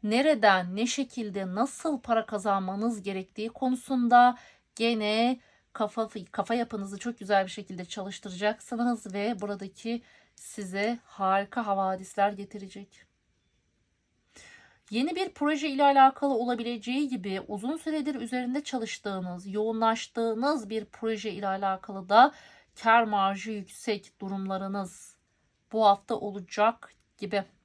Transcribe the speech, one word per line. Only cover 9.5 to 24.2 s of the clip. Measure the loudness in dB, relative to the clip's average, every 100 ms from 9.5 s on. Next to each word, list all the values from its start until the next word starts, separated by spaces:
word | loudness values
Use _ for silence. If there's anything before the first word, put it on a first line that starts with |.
| -6 -10 -10 -8 -8 -8 -20 _ _
size | -16 -12 -8 -4 -2 -4
harika | _ -4 2 2 0 -4 -2
havadisler | 0 0 -2 -6 0 0
getirecek. | 0 -12 -12 -14 -16 -20 _ _ _ _ _ _ _ _ _ _ _ _ _ _ -20 -20 -20 -20 _ _
Yeni | -2 -2 -2
bir | -4
proje | -2 -2 0 -2
ile | 4
alakalı | 6 8 6 6 0
olabileceği | 0 0 -2 -4 -6 -4 -2 -2
gibi | -4 -4 -6 -6
uzun | -6 -6 -6
süredir | -4 -4 -4 -6
üzerinde | -4 -4 -2 -4
çalıştığınız, | -4 -6 -6 -8 -6 -6 -6 -10 -6
yoğunlaştığınız | -4 -2 2 2 2 -4 -4 -2 0 0 0 -2
bir | -6 -8
proje | -6 -4 -4 -6
ile | -4 -4
alakalı | -2 -2 -2 -6 -12 4
da | 8 8 4 -20 -20 _ -4
kar | 4 4
marjı | 6 2 0 0 -6
yüksek | -8 -10 -10 -4 -4 -6 _